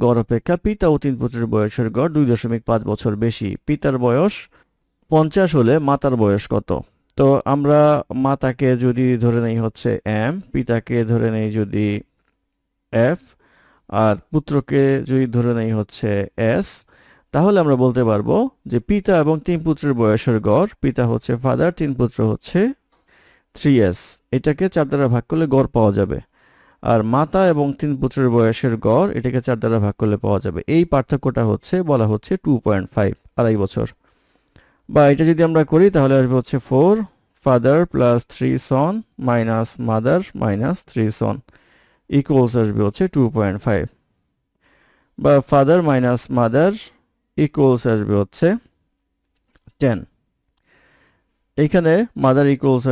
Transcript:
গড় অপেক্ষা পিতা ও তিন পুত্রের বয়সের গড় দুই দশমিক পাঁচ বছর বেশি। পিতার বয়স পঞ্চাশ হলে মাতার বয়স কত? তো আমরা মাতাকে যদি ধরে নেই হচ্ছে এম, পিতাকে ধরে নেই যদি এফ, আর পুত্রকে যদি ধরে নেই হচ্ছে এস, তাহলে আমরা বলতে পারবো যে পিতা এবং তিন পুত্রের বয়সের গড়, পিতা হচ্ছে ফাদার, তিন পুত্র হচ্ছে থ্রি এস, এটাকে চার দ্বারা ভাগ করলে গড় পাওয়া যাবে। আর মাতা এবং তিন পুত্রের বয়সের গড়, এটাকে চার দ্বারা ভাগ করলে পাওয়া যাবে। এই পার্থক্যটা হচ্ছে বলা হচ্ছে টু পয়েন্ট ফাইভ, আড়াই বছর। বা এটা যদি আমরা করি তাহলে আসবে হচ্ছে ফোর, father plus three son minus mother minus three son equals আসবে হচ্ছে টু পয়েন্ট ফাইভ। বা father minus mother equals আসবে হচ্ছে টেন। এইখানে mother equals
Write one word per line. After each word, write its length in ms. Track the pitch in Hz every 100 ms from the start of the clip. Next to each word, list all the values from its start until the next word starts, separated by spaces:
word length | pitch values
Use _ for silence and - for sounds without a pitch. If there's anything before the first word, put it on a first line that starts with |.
গড় 140 | 120 117
অপেক্ষা 320 | 110 117 - 175 208
পিতা 200 | 214 175
ও 20 | 147
তিন 100 | 143 123
পুত্রের 280 | 120 120 113
বয়সের 340 | 110 107 - 113 113
গড় 140 | 165 151
দুই 100 | 135
দশমিক 300 | 120 117 117 -
পাঁচ 120 | 113 101
বছর 200 | 107 117 104
বেশি। 260 | 117 - 104 98 -
পিতার 300 | 147 147 131 123
বয়স 280 | 123 196 - - _ _ _ _ _ -
পঞ্চাশ 380 | 156 156 196 185 151
হলে 160 | 117 156 139
মাতার 280 | 139 139 123
বয়স 220 | 104 101 -
কত? 160 | 110 - 80 - _ _ -
তো 100 | 139 139 -
আমরা 260 | 143 143 151 151 147 - 127 135
মাতাকে 440 | 139 131 123 131 123
যদি 240 | 127 123 127 120
ধরে 160 | 120 117 117
নেই 120 | 113
হচ্ছে 260 | 113 - 120 104 - 107
এম, 100 | 117 185 -
পিতাকে 460 | - 120 117 - 120 113
ধরে 160 | 117 113 110
নেই 120 | 107 110
যদি 300 | 101 104 104 104 - _ _ _ _ _ _ _ _
এফ, 260 | 110 123 180 _ _ _ _ _ _ - 101 110
আর 100 | 98 -
পুত্রকে 520 | 151 - 143 - 139 139 135 -
যদি 160 | 131 127 120
ধরে 160 | 120 117
নেই 120 | 113 110
হচ্ছে 300 | 104 - 110 101 98 - 113
এস, 140 | 151 196 - _ _ _ _ _
তাহলে 240 | 139 190 196
আমরা 120 | 156 127
বলতে 180 | 127 123 117
পারবো 260 | 107 110 170 262 _ -
যে 60 | 120 -
পিতা 240 | 208 190 175
এবং 120 | 151 156 175
তিন 100 | 170 160
পুত্রের 280 | 147 147 120
বয়সের 380 | 110 110 - 110 104
গড়, 200 | 113 208 -
পিতা 200 | 139 123 120
হচ্ছে 200 | 117 - 120
ফাদার, 280 | 131 123 165 175
তিন 120 | 151 131
পুত্র 200 | 120 - 110
হচ্ছে 280 | 104 - 170 226 277 _ _ _ _ _ _ _ -
থ্রি 180 | 147 131 98
এস, 100 | 92 - - - 127
এটাকে 300 | 156 143 185 175
চার 100 | 139
দ্বারা 160 | 139 117
ভাগ 100 | 120 -
করলে 160 | 160 156 135
গড় 140 | 131 117
পাওয়া 160 | 107 101
যাবে। 180 | 95 69 - _ _ _ _ _ 120
আর 80 | 117 107
মাতা 280 | 131 151 190 190
এবং 120 | 151 143 139
তিন 120 | 151 135
পুত্রের 300 | 131 - 127 117
বয়সের 380 | 113 113 127 113 104
গড়, 220 | 120 196 117
এটাকে 220 | 123 127 120
চার 100 | 117
দ্বারা 160 | 113 113 104
ভাগ 100 | -
করলে 160 | 107 104
পাওয়া 160 | 101 101 95
যাবে। 140 | 80 - 160
এই 80 | 170
পার্থক্যটা 520 | 139 - 139 139 120 113
হচ্ছে 260 | 101 - 180 170
বলা 140 | 135 107
হচ্ছে 220 | 107 - 190
টু 80 | 160 123 107
পয়েন্ট 220 | 98 90 -
ফাইভ, 180 | 101 - - -
আড়াই 180 | 117 110
বছর। 240 | 95 - 113 - _ _ _ _ _ _ _ _ -
বা 120 | 151 143
এটা 120 | 143 160
যদি 120 | 160 165
আমরা 140 | 160 147
করি 140 | 156 196 180
তাহলে 180 | 135 135
আসবে 160 | 127 127
হচ্ছে 180 | 123 135 -
ফোর, 260 | 131 170 220 208 _ _ _ 143
father 340 | 123 123 151 175
plus 280 | 135 123 120 -
three 240 | - 131 131 -
son 240 | 131 156 220 - - 127
minus 400 | 120 113 113 117 - 117
mother 300 | 110 117 170 190 -
minus 340 | 127 101 131 185 -
three 220 | - 107 -
son 160 | 107 107 - _ _ _ _ _ -
equals 440 | 139 - 139 120 123
আসবে 200 | 110 107 104
হচ্ছে 160 | - 185 147
টু 60 | 117 110
পয়েন্ট 220 | 101 104 123
ফাইভ। 180 | 98 76 _ _ _ _ _ _ _ _ _ _ _ _ -
বা 100 | 139 143 -
father 280 | 143 139 180 160
minus 320 | 131 127 123 - 127
mother 340 | 117 127 180 214 - _ _ _ _ - 151
equals 360 | 151 135 123 123
আসবে 220 | 110 104 104
হচ্ছে 260 | 98 - 165 233 _ _ _ _ _ _ _ _ _ _ - -
টেন। 180 | 135 104 - _ _ _ _ _ _ _ _ _ _ _ _ _ _ -
এইখানে 360 | 147 185 160 175 233 -
mother 220 | 131 131 143 135
equals 300 | 139 127 131